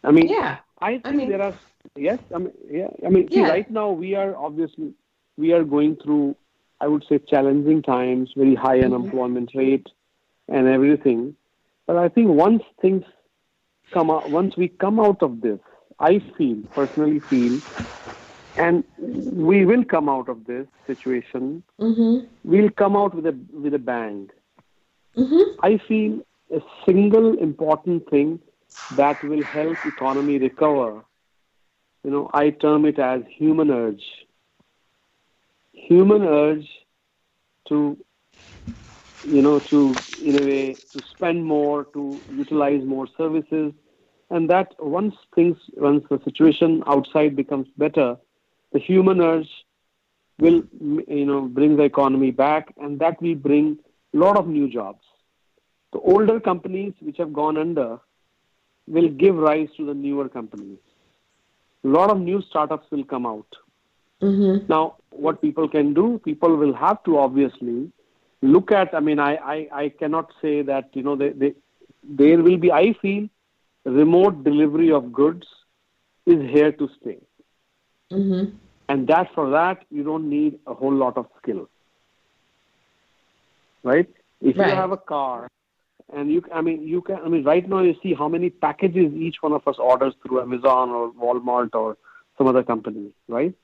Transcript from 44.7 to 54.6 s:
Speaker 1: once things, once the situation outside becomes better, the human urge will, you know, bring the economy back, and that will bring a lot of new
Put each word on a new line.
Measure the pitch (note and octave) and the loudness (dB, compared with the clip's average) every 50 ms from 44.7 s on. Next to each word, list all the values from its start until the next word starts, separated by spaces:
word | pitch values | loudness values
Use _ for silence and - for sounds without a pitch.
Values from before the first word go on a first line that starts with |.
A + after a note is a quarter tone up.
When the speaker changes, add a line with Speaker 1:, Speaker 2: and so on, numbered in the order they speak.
| _ - | _ -10
Speaker 1:
once | D#3 C#3+ D3 F3+ G#3 G#3+ - _ _ _ _ | -8 -4 -4 -2 -4 -4 -6 _ _ _ _
things, | F3 E3+ F3 E3+ - _ - - | 2 2 2 0 -2 _ -20 -8
once | - D3 C#3+ C#3+ D3 C#3+ - | -2 0 2 2 2 0 -2
the | D3 C3+ | -6 -4
situation | - D3 - - E3 D#3+ D3 - E3+ E3 D#3+ D#3 - | -4 -8 0 4 4 4 4 4 2 2 2 0 0
outside | C#3+ C#3+ C#3 C3+ - - D#3 D3+ D3+ C#3+ | 0 0 0 0 0 0 0 0 0 0
becomes | C#3 C3+ - D3 C3+ C3 C3+ _ - | -2 -4 -4 -4 -6 -6 -8 _ -4
better, | C#3+ D#3 D#3 D#3+ C#3 A#2+ A#2+ - _ _ _ _ _ _ _ _ _ _ | -4 -2 0 0 0 0 -2 -8 _ _ _ _ _ _ _ _ _ _
the | - - | -4 -4
human | - - F#3 F#3+ F#3 F#3+ F#3+ F3+ | 0 2 2 4 4 4 4 4
urge | E3+ E3 E3 D#3+ D#3 D3+ - - _ _ _ _ _ _ _ _ _ _ _ _ _ _ _ - | 2 2 2 0 -4 -8 -16 -20 _ _ _ _ _ _ _ _ _ _ _ _ _ _ _ 2
will, | D3+ E3 E3+ E3 - - - - | 4 4 4 4 2 -2 -16 -10
you | D#3 D3 D3 D#3 - - D3+ C#3+ C#3+ | -6 -4 -4 -4 -4 -6 -4 -4 -2
know, | C#3+ C#3 C#3 | -2 -2 -2
bring | C3+ B2+ B2 C3+ C#3+ D3+ D3+ | -4 -4 0 2 4 4 4
the | D3 D3 | 4 2
economy | C#3+ C#3 D3 C#3 C3+ C3+ C3+ C3+ C3 | 2 2 2 2 2 2 2 0 0
back, | A#2+ - C3+ D3+ D3+ D#3 E3 - - - | 2 0 0 2 2 -2 -4 -8 -18 -14
and | D3 C#3+ C#3+ C#3 | -12 -10 -6 -2
that | D#3 E3 F3 - | -2 -2 -2 -2
will | E3+ E3+ E3 | -4 -4 -4
bring | D3 C3+ C#3 C#3+ D3 D3+ D#3 D3+ D3+ _ _ _ _ _ _ | -2 0 2 2 2 2 0 -2 -6 _ _ _ _ _ _
a | - D3 | 0 2
lot | F3 G3 G3+ | 4 4 4
of | G#3 F3 E3+ | 2 0 0
new | D#3 D3 | -2 -2